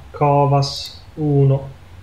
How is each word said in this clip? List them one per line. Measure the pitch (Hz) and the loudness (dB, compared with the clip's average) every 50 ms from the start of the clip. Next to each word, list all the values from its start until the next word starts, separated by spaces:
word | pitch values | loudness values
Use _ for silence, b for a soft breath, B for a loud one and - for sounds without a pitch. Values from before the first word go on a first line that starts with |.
| - - | -16 -18
Covas | - - 151 143 143 143 143 135 139 139 139 139 - - - - - - - - - | -6 -2 0 2 2 2 2 2 2 0 0 -2 -6 -10 -12 -14 -16 -18 -20 -20 -10
uno | - 151 147 143 139 139 135 135 135 135 - - - - - - - | -6 -2 0 2 4 4 4 2 0 -2 -8 -16 -20 -20 -20 -20 -20